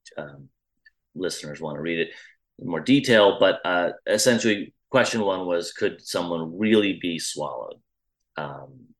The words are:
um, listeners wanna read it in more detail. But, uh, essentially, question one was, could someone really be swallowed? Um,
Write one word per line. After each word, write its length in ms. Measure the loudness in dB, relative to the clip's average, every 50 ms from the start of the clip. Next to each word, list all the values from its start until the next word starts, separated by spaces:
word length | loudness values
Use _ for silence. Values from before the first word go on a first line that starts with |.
| _ -18 -14 -12
um, 320 | -12 -12 -14 -20 -20 -20 _ _ _ _ _ _ _ -20 _ _ _ _ -10
listeners 460 | -6 -6 -6 -6 -6 -10 -12 -12 -10
wanna 180 | -8 -8 -8 -6
read 180 | -6 -4 -2 -2
it 100 | -4 -4 -6 -18 -20 -20 _ _ _ _ _ -14
in 80 | -10 -6
more 140 | -6 -4
detail. 560 | 2 4 4 4 4 6 6 8 8 6 6 6
But, 220 | 4 4 4 2 0
uh, 260 | -2 0 0 0 0 -4 -6 -4
essentially, 680 | 0 0 2 4 4 2 2 2 2 0 0 -2 -10 _ _ _ _
question 320 | 2 2 2 2 0 -2
one 240 | 0 0 0 -2 -2
was, 260 | -2 -2 -2 -2 -4
could 300 | -8 -4 -4 -4 -4 -4 -12
someone 520 | -6 -4 -4 -2 -2 -4 -4 -4 -6 -6 -2
really 420 | 2 4 4 4 4 2 -2 -4
be 180 | -4 -6 -6 -4
swallowed? 600 | -6 -8 -6 -6 -6 -8 -6 -10 -12 -12 -14 _ _ _ _ _ _ _ _ _ _ _ -12 -10
Um, 500 | -10 -10 -10 -14 -16 -18 -20 -20 -20 _ _